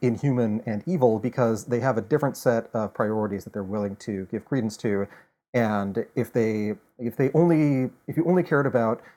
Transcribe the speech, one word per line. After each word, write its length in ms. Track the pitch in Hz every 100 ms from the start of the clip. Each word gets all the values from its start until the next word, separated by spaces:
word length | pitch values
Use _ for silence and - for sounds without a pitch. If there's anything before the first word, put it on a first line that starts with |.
inhuman 640 | 123 110 143 123 113 107
and 180 | 117 104 165
evil 320 | 180 123 110
because 460 | 127 127 117 107
they 160 | - 120
have 160 | 131 117
a 40 |
different 340 | 104 147 139
set 340 | - 135 117 -
of 200 | 113 104
priorities 500 | - 107 110 107 98
that 100 | 107
they're 80 | 104
willing 340 | 95 107 101 101
to 280 | - 98 95
give 140 | 110
credence 300 | - 135 110 -
to. 300 | 117 101 98 - _ _ _
And 520 | 123 113 104 98 104 -
if 180 | - 113
they, 420 | 123 110 107 104 101 _ -
if 180 | 117
they 140 | - 131
only, 580 | 156 175 156 151 135 127 - -
if 100 | 147
you 80 |
only 160 | 160 180
cared 240 | 170 143
about 360 | 139 117 113 120 -